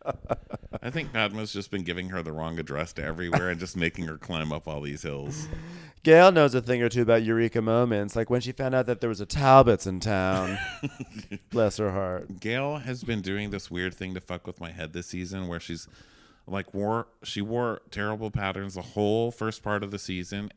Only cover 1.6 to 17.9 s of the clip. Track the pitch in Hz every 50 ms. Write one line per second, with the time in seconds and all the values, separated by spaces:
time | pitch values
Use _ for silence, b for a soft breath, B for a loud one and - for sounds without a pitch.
1.6 | 98 - - 98 87 85 85 87 90 92 95 92 82 80 78 78 80 82 82 80
2.6 | 78 76 71 73 82 - - - 76 78 82 82 90 85 85 - 90 90 87 82
3.6 | 92 87 - 92 82 85 - - 85 80 78 76 - - 87 80 78 76 76 76
4.6 | - 80 76 71 73 73 71 73 - 80 71 69 69 71 - 151 156 - B B
5.6 | B B B B B B B B - 160 160 165 180 190 185 160 147 139 120 127
6.6 | 110 117 127 120 120 117 110 123 120 107 117 113 113 110 113 113 117 110 - 117
7.6 | 110 113 113 120 123 120 110 101 101 98 - 117 113 - 123 123 117 127 123 -
8.6 | 135 131 131 131 123 123 120 101 - 117 110 92 104 - - 147 139 135 131 135
9.6 | 131 120 107 92 - 98 92 92 90 107 104 95 92 92 95 95 92 92 98 101
10.6 | 784 - 719 - 143 139 - - 131 - - 110 - - 101 - - _ - 117
11.6 | 110 101 - - 107 98 92 98 95 92 92 90 - - 95 90 - 107 117 127
12.6 | 139 143 151 147 120 127 127 120 110 120 117 104 92 95 98 101 104 104 101 98
13.6 | - - 87 90 90 92 87 - 95 92 92 92 - - 90 87 - 90 87 -
14.6 | 87 82 85 90 82 78 80 87 85 - - 90 90 85 95 95 92 87 87 85
15.6 | - - 85 82 - - b b b b b b b b b b b - 92 98
16.6 | 92 - - 98 101 104 110 117 113 - _ _ - - - 104 101 107 117 120
17.6 | 123 117 104 - - _